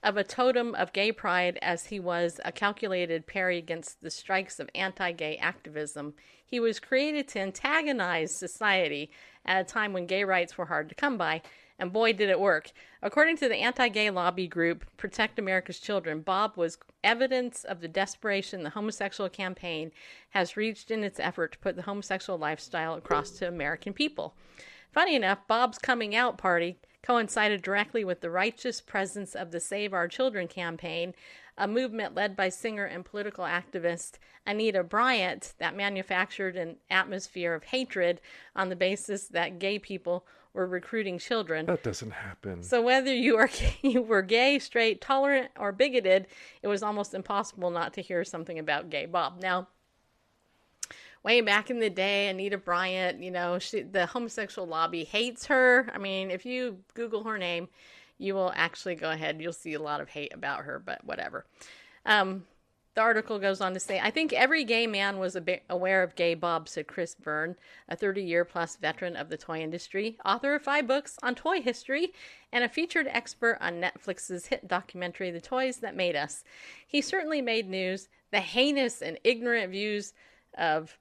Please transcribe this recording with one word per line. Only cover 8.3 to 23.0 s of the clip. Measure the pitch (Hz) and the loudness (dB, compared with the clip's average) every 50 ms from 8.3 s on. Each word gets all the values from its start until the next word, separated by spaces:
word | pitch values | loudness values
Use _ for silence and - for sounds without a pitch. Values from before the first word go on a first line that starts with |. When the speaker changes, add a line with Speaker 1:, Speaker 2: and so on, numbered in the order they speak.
| - | -4
Speaker 1:
society | - - - - - 220 208 196 190 180 151 147 143 151 - - - - - - - _ | -8 -8 -10 -8 0 2 4 4 4 4 2 0 -4 -6 -8 -12 -20 -20 -20 -20 -10 _
at | - 185 190 | 2 2 2
a | 185 | 2
time | 185 - 233 214 208 196 | 0 0 -2 0 0 0
when | 185 175 | -4 -2
gay | 175 185 196 202 | 0 0 0 2
rights | 190 190 180 175 175 - - | 4 4 2 2 0 -2 -8
were | 175 | -4
hard | 151 170 151 156 156 | -2 -2 -2 -2 -4
to | - | -4
come | - - 285 254 | -2 0 0 0
by, | 208 175 156 156 160 - - - - - _ _ _ | 2 0 0 0 -2 -4 -12 -20 -20 -20 _ _ _
and | 175 180 | -6 -2
boy, | 180 220 226 226 | 2 4 4 4
did | 220 185 214 196 | 4 4 4 4
it | 185 165 | 4 4
work. | 196 196 170 156 - - - - - - - - | 6 4 4 4 2 -6 -20 -20 -20 -20 -20 -6
According | - 202 - 294 302 320 330 311 | -6 0 4 6 6 6 4 2
to | 294 247 | 2 2
the | 220 | 2
anti-gay | 196 - 233 247 - 254 240 196 214 214 214 | 2 2 0 2 2 2 2 4 2 2 2
lobby | 196 180 175 180 180 180 185 | 2 2 2 2 2 0 -4
group | 170 - 170 165 170 170 - - - _ | -2 0 2 2 2 2 0 -6 -18 _
Protect | - - 202 - - 214 220 - - | -10 -10 -8 0 0 0 0 0 -4
America's | 208 190 190 185 185 - 170 - | -2 2 0 0 0 -2 -12 -10
Children, | - - 208 190 165 165 151 156 | -4 -2 -2 0 0 -2 -4 -4
Bob | 156 190 190 190 208 220 208 | -2 0 2 2 2 0 2
was | 190 170 165 170 _ - _ _ _ - | 0 0 0 0 _ -20 _ _ _ 4
evidence | 202 233 233 262 262 262 254 247 240 240 - - | 4 4 4 2 2 2 0 -2 -2 -6 -10 -8
of | - 196 170 | -8 -8 -8
the | 170 165 | -8 -4
desperation | 165 196 190 - - - - 214 202 196 190 - - 185 | 0 0 -2 -2 -4 -6 -2 0 0 0 -2 -4 -8 -6
the | 160 147 | -8 -6
homosexual | - 214 208 220 214 - - 196 - - 202 180 | -6 -4 -4 -4 -4 -4 -6 -6 -4 -4 -6 -6
campaign | - - 196 185 185 - - 175 165 156 156 160 - - - - - - - _ | -4 -4 -6 -6 -6 -6 -6 -6 -4 -4 -6 -8 -10 -16 -20 -20 -20 -20 -20 _
has | - 202 180 170 - | 0 0 0 0 0
reached | 208 214 226 214 - - - | -2 -2 -2 -2 -6 -6 -4
in | 226 220 214 | -2 -2 -2
its | 196 - - | -4 -4 -2
effort | - 180 180 - 165 156 | -2 -2 0 -2 -4 -4
to | - - | -4 -4
put | - 196 175 | -4 -4 -4
the | 175 | -2
homosexual | 175 208 202 202 196 - 196 185 - - 190 170 | -6 -6 -6 -6 -4 -4 -4 -4 -2 -4 -4 -2
lifestyle | 156 151 156 151 - - - 170 160 160 165 | -2 -2 -4 -4 -8 -8 -4 -4 -2 -2 -4
across | 170 | -6